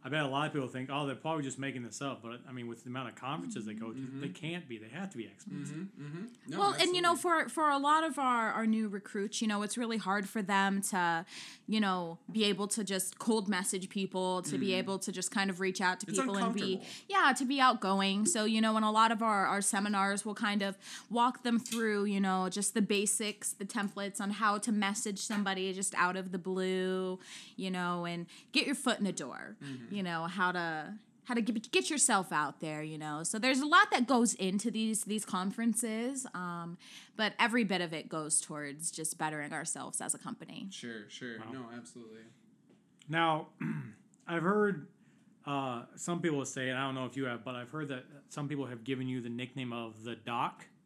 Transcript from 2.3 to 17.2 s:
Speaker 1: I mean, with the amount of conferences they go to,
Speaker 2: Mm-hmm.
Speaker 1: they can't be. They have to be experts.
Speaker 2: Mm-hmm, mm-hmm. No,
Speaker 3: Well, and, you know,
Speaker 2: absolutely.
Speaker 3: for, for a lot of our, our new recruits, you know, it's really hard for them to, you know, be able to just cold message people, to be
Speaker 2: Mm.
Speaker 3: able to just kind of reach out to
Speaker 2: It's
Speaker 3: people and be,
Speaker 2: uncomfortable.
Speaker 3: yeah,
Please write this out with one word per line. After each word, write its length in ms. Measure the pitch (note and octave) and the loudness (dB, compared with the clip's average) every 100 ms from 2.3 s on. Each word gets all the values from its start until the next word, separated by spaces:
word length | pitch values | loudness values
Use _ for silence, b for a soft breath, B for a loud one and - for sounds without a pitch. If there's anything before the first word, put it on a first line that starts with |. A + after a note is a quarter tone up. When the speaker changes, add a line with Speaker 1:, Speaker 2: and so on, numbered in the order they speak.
| A#2+ - | -14 -12
Speaker 1:
I 60 | |
mean, 140 | B2+ A#2+ | -10 -8
with 160 | A2+ B2+ | -10 -8
the 40 | |
amount 200 | B2+ B2 | -6 -6
of 60 | A2 | -8
conferences 500 | B2+ D#3 E3 B2 G#2+ | -6 -4 -4 -6 -6
they 80 | |
go 180 | G#2+ A2+ | -6 -8
to, 80 | B2 | -8
Speaker 2:
Mm-hmm. 220 | C3 C3+ | -8 -6
Speaker 1:
they 80 | D3 | -8
can't 360 | F3+ D3+ F3 C#3+ | -6 -6 -8 -8
be. 120 | A2+ | -12
They 100 | A2 | -12
have 220 | C#3+ G3 | -10 -8
to 80 | A#2+ | -8
be 100 | G2+ | -10
experts. 440 | - - C#3+ C#3+ | -12 -10 -8 -8
Speaker 2:
Mm-hmm, 300 | D3+ G3 - | -8 -10 -10
mm-hmm. 240 | D3 D#3+ A#3 - - | -10 -10 -10 -14 -8
No, 100 | D#4 | 0
Speaker 3:
Well, 120 | G4+ D#4 | 0 4
and, 160 | F4+ F4+ | 2 4
you 60 | |
know, 100 | F4 E4+ | 2 2
Speaker 2:
absolutely. 280 | F4+ D#4+ A#3+ | 4 2 2
Speaker 3:
for, 0 | |
for 200 | E4 D4+ | 2 2
a 80 | C#4 | 4
lot 280 | C#4+ D#4 D#4+ | 4 4 4
of 120 | C#4+ | 0
our, 320 | C4 A#3+ A3 | 2 2 2
our 120 | - A3 | 2 2
new 220 | A3 G#3+ | 2 0
recruits, 540 | G3 - G#3 G#3 - | -4 -6 -4 -4 -2
you 60 | A3 | 0
know, 120 | G#3 | 0
it's 160 | G#3 A#3 | -2 -2
really 200 | A#3 A3 | -2 -2
hard 320 | F#3 G3+ G3 | 0 0 0
for 120 | A3+ | -4
them 400 | F#3+ G3 G3 G3 | 2 4 4 2
to, 420 | G3+ G3 F3 E3 F#3 B B B - | 0 2 2 2 -2 B B B -2
you 140 | G#3+ | 2
know, 360 | G3+ F#3 E3+ E3 - | 4 2 -2 -6 -4
be 140 | G3+ G#3 | 2 4
able 240 | F#3+ G3 | 4 0
to 160 | - G3 | -2 0
just 340 | F#3+ F#3+ - | -2 -2 -2
cold 300 | - A3 G3 | 2 2 2
message 400 | F#3 G3 F#3+ F#3+ | 0 0 -4 -4
people, 520 | G3+ F#3+ F#3+ F#3 F#3 | -4 -2 0 0 0
to 140 | F3+ F#3+ | -2 -2
be 100 | G3 | 2
Speaker 2:
Mm. 80 | F#3 | 2
Speaker 3:
able 220 | F#3+ F#3+ | 0 -2
to 120 | - | -4
just 200 | F3+ F3+ | -4 -2
kind 180 | G#3 F#3+ | 2 2
of 100 | F3+ | 2
reach 220 | F#3+ F#3 | 0 2
out 180 | F#3 F#3 | 0 0
to 80 | G3+ | 0
Speaker 2:
It's 100 | G3+ | 0
Speaker 3:
people 200 | B3 G3 | 2 2
and 160 | G3 G#3 | 2 0
be, 200 | G3 F#3 | 0 -2
Speaker 2:
uncomfortable. 100 | B B - | B B 0
Speaker 3:
yeah, 240 | G4 | 6